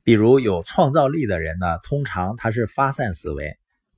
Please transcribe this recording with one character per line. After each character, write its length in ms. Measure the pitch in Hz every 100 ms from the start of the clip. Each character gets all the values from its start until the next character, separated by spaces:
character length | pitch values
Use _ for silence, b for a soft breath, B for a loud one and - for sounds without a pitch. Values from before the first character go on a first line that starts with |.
比 100 | -
如 260 | 110 110 135
有 240 | 113 87
创 300 | 85 - 151
造 160 | 156 135
力 180 | 160 113
的 140 | 87
人 180 | 80 85
呢， 200 | 87 85
通 260 | - 143
常 320 | 139 92 92 117
他 120 | 117
是 160 | 113
发 280 | 107 - 139
散 200 | 139 117
思 180 | 85 82
维， 260 | 71 76 - _ _ _